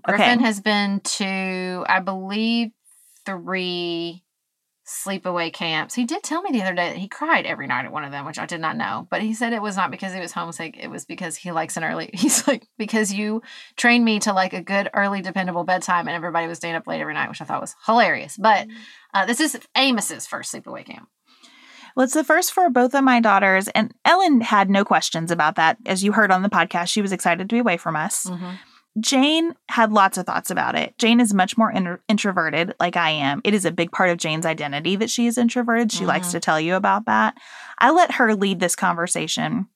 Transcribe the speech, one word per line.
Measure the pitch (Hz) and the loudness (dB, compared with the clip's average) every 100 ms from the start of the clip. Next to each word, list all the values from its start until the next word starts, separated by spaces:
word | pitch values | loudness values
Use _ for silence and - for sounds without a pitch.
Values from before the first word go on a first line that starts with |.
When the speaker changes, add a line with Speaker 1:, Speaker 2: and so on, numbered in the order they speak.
| - | -2
Speaker 1:
Okay. | 202 | 4
Speaker 2:
Griffin | 208 240 | 4 4
has | 240 202 | 2 0
been | 214 208 202 202 | 0 0 0 -2
to, | - - 196 190 190 185 185 180 - | -4 -4 -4 -4 -4 -4 -6 -6 -2
I | 190 | -2
believe, | 185 190 190 208 226 233 226 - _ _ _ _ - | -2 -6 -6 -2 0 0 -2 -8 _ _ _ _ -10
three | 185 175 185 180 175 175 170 170 175 _ _ _ _ _ _ - | -10 -6 -4 -4 -4 -4 -4 -6 -10 _ _ _ _ _ _ -16
sleepaway | - 196 196 185 175 165 | -12 -8 -6 -4 -4 -4
camps. | - 170 156 - | -4 -4 -4 -4
He | - 240 | -4 -2
did | 370 | -4
tell | - 311 | -4 -4
me | 381 | -2
the | 247 | -2
other | 190 | -2
day | 180 175 | -2 -2
that | - | -4
he | 196 | -10
cried | - 311 262 - | -6 0 0 0
every | 139 135 | -6 -4
night | 127 131 | -6 -6
at | |
one | 147 | -8
of | 143 | -10
them, | 143 139 | -10 -10
which | 156 | -10
I | - | -10
did | 170 | -6
not | 160 156 | -6 -4
know. | 95 107 - | -6 -6 -6
But | - | -4
he | 214 226 | -4 -4
said | 233 | -4
it | 233 | -4
was | 208 190 | -4 -2
not | 185 | -4
because | 180 190 | -4 -10
he | 185 | -8
was | 165 | -10
homesick. | 175 170 170 165 - | -8 -8 -10 -12 -12
It | - | -14
was | 165 - | -14 -12
because | 170 170 160 | -10 -10 -10
he | 180 | -6
likes | 165 160 - | -6 -4 -6
an | |
early, | 160 165 160 | -6 -6 -8
<laughs> | |
he's | 175 311 - - | -2 0 2 0
like, | 254 _ - | -2 _ -10
"Because | 214 226 208 | -2 0 0
you | 202 214 220 - - - - | -2 -2 -4 -6 -18 -18 -2
trained | 240 240 233 | 2 4 4
me | 208 | 2
to | 214 | 0
like | 190 185 | 0 0
a | 202 | -2
good, | 175 196 202 | -2 -2 0
early, | - 202 196 | 0 0 -2
dependable | 190 190 185 170 | -4 -4 -4 -2
bedtime," | 170 180 - 175 170 | -2 -2 0 -2 -2
and | 170 | -6
everybody | 175 165 165 | -4 -4 -4
was | 165 | -6
staying | 170 165 | -6 -6
up | 165 | -6
late | 165 | -6
every | 151 | -6
night, | 147 143 | -6 -6
which | - | -8
I | 147 | -8
thought | 143 | -6
was | - - - | -8 -8 0
hilarious. | 233 196 131 151 - | 4 4 0 -6 0
But, | 220 202 220 - - - _ | 2 2 0 -12 -20 -20 _
uh, | 196 190 | -2 0
this | 240 | 0
is | 302 - - 247 | -2 -4 -4 0
Amos's | 269 233 - 131 - | 2 0 -2 -8 -10
first | - - | -10 -10
sleepaway | - - - - | -12 -14 -16 -16
camp. | - - _ _ _ - - - - - - | -18 -20 _ _ _ -20 -20 -20 -20 -6 0
Speaker 1:
Well, | 254 | 2
it's | |
the | 302 | 2
first | 294 320 359 | 4 4 2
for | - 359 | 4 4
both | 247 247 277 | 4 4 4
of | |
my | 262 240 | 4 6
daughters, | 226 196 196 190 202 | 6 6 6 4 2
and | - 220 - - | 0 -2 0 4
Ellen | 349 370 262 | 6 6 4
had | 226 208 196 | 4 4 4
no | 196 202 | 4 4
questions | 170 - 165 165 | 2 2 -4 -2
about | 170 156 - | 0 2 4
that. | 160 - - | 2 2 -2
As | 185 | 0
you | 202 | 2
heard | 208 208 | 4 4
on | 185 | 4
the | 202 | 2
podcast, | 185 170 175 175 | 2 2 0 -2
she | 214 | 0
was | 196 | 0
excited | 180 180 170 190 | 0 0 0 0
to | 233 | 0
be | |
away | 233 175 | 2 0
from | 170 156 | -2 -4
us. | 170 - 185 | -4 -4 -6
Speaker 2:
Mm-hmm. | 175 180 185 - _ _ 214 | -8 -10 -14 -18 _ _ -6
Speaker 1:
Jane | 226 269 285 320 330 - - | 0 4 4 4 0 -4 -4
had | - 220 | 2 4
lots | 214 190 185 | 6 4 2
of | 180 | -4
thoughts | - - | -4 -4
about | 180 127 160 | -2 -2 -2
it. | 156 - | -4 0
Jane | 226 233 | 4 4
is | 233 | 4
much | 202 185 - | 4 2 2
more | 220 | 0
intro-, | 196 180 180 - | 0 -4 -6 -2
introverted, | 208 208 185 160 156 175 - | 0 0 0 0 0 -2 0
like | 175 175 | 0 2
I | 160 | 0
am. | 156 139 147 | 0 0 -2
It | - | 0
is | 208 | 2
a | 175 | 0
big | 170 170 | -2 -2
part | - 185 | 2 2
of | 170 | 2
Jane's | 160 156 165 | -2 -2 -2
identity | 156 147 143 175 196 | -2 -4 -4 -2 -2
that | 226 | -2
she | - 240 | 0 0
is | 233 | 2
introverted. | 233 247 233 233 233 | 2 2 0 2 0
She | - 180 | 0 0
likes | 151 180 | 0 -2
Speaker 2:
Mm-hmm. | 175 | -4
Speaker 1:
to | |
tell | 175 156 | 0 0
you | 160 185 | 2 0
about | 202 196 220 | 0 0 2
that. | 214 220 - - - - - | 2 2 -2 -14 -20 -10 2
I | 240 | 4
let | 330 339 | 6 4
her | - 233 214 | 4 2 2
lead | 196 180 | 0 0
this | 180 - | 0 0
conversation. | 185 170 175 170 160 - 156 160 196 | 0 0 -2 -2 -4 -4 -2 -4 -6